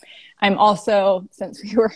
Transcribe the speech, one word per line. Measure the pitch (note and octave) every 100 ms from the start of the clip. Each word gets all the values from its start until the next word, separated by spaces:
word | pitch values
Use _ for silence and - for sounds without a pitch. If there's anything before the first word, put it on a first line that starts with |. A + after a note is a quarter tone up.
| _ - - _
I'm | G3+ F#3+
also, | G#3+ G3 - G3+ F#3+ F#3 G3
since | - F#3 -
we | G3+ G#3+
were | A3